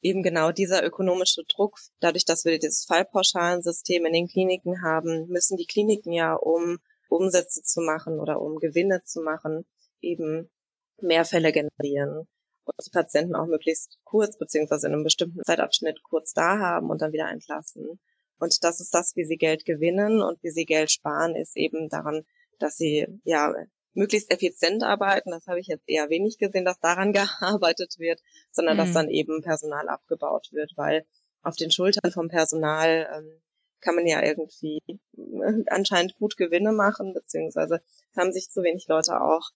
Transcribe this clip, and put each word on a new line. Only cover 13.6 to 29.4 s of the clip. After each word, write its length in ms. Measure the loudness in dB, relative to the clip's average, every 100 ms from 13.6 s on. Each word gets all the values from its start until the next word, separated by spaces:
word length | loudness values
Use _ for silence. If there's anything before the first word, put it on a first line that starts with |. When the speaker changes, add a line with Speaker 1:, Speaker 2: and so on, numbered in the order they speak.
| 0 -4 -6 _
Speaker 1:
kurz 340 | -2 2 2 -2
beziehungsweise 480 | -4 -2 0 0 0
in 60 |
einem 100 | 0
bestimmten 400 | 2 2 -2 -4
Zeitabschnitt 600 | -2 0 2 0 -2 -6
kurz 300 | _ -4 -2
da 240 | 0 2 2
haben 280 | 0 -2 -2
und 140 | -2
dann 100 | -2
wieder 160 | -2 -4
entlassen. 680 | -8 -10 -10 -10 -14 -14 -14 _ _ _ _
Und 240 | 0 2
das 160 | 2 -2
ist 120 | -2
das, 220 | -2 -2
wie 100 | -6
sie 120 | -4 0
Geld 280 | 0 0
gewinnen 560 | -2 0 2 2 2 2
und 220 | 2 -2
wie 80 | -6
sie 160 | -4 0
Geld 240 | 2 2
sparen, 460 | 0 -2 -2 0 -2
ist 200 | -6 -2
eben 320 | -2 -2 -6
daran, 360 | -6 -4 -6 -8 _ _ _
dass 180 | -6 -2
sie, 300 | 0 0 -2 -6
ja, 320 | -2 2 2 0 -8 _ _
möglichst 360 | -2 2 0 0
effizient 500 | 0 0 2 0 2
arbeiten. 480 | 2 2 2 2 0
Das 160 | -10 -6
habe 140 | -6
ich 80 | -4
jetzt 200 | -8 -2
eher 220 | -2 0
wenig 280 | 0 0 0
gesehen, 260 | -2 0
dass 160 | 0 0
daran 320 | 0 2 2
<laughs> 0 |
gearbeitet 840 | 2 0 -2 -2 2 2 0 -6 -6
wird, 220 | -4 -4 _ _ _
sondern 260 | -2 2 4
dass 140 | 4
Speaker 2:
Mhm. 40 |
Speaker 1:
dann 140 | 2 2
eben 320 | 0 0 -2